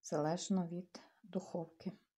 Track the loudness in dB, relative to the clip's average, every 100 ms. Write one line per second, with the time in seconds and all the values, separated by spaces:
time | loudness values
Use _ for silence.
0 | 0 2 4 2 2 2 2 -4 -6 -14
1 | -18 _ -6 -6 -2 -4 -6 -6 -8 -8
2 | _